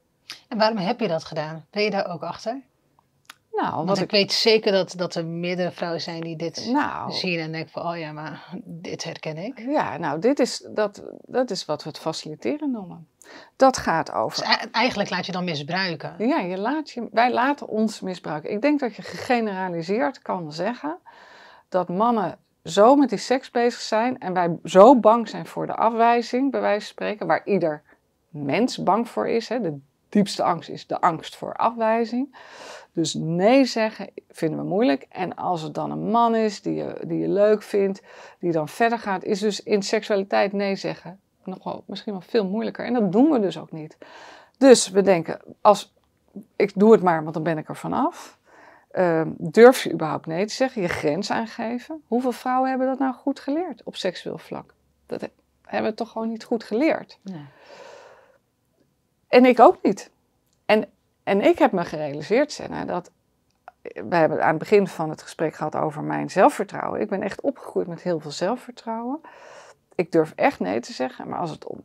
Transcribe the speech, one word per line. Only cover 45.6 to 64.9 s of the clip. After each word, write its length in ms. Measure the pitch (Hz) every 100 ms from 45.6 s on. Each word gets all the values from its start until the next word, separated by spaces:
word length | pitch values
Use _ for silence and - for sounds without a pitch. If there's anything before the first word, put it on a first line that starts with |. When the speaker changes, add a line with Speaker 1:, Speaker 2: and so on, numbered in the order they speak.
Speaker 2:
als, 340 | - 202 - _ _ _ _ 202 - -
ik 160 | 202
doe 180 | 190 208
het 100 | 214
maar, 200 | 180 160
want 120 | 156
dan 80 | 165
ben 160 | 160 156
ik 100 | -
er 80 | 151
vanaf. 640 | 165 175 294 - - - _ - - - _
Ehm, 400 | - 180 160 156 -
durf 460 | 170 208 240 262
je 100 | -
überhaupt 340 | 165 160 147 160
nee 200 | 165 214
te 80 |
zeggen? 280 | - 262 220
Je 60 | 175
grens 420 | - 151 156 202
aangeven? 720 | - 226 - 226 240 - 320 -
Hoeveel 260 | 233 254
vrouwen 360 | 233 254 254 262
hebben 180 | 262 262
dat 120 | 262
nou 160 | 269
goed 260 | 247 - 269
geleerd 420 | - 294 359 247
op 140 | - -
seksueel 420 | 190 - - 165
vlak? 360 | - - - _ _ _ _
Dat 140 | -
he-, 120 | - _ _ _
hebben 260 | - 208 220
we 60 | 220
toch 140 | 226
gewoon 180 | 226 226
niet 160 | 220
goed 200 | - 233
geleerd. 540 | - 214 311 - - -
Speaker 1:
Nee. 220 | 196 175 143 - - - - - - - _ _ _ _ _ _ _ _ _ _ _
Speaker 2:
En 160 | 247
ik 160 | 254 247
ook 180 | 269 -
niet. 280 | - 214 - _ _ _ _ _
En, 200 | - 214 - _ _ _
en 180 | - 202
ik 180 | 269 349
heb 140 | 285
me 120 | 190
gerealiseerd, 680 | 170 156 151 147 151 226 294
Senna, 320 | - - -
dat, 260 | - 180 - _ _ _ _ _ - -
we 340 | - - 107 175
hebben 140 | 156
het 100 | 156
aan 100 | -
het 80 | 156
begin 280 | 160 208
van 240 | 196